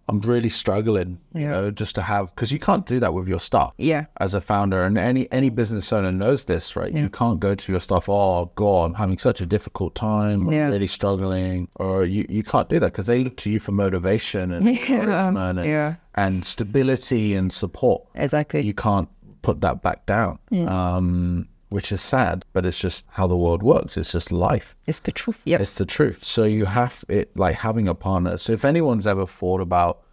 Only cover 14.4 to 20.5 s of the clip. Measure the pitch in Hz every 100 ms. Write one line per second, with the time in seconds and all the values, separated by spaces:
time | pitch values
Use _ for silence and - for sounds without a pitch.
14.4 | 90 87 220 247 - 240 220 185 190 196
15.4 | 185 90 156 151 151 170 _ - 98 95
16.4 | - - 101 135 135 127 - 120 107 95
17.4 | 92 - 90 - 123 - - - 143 151
18.4 | 147 151 104 101 110 101 - - - -
19.4 | - 73 87 - 87 - - 104 95 -
20.4 | -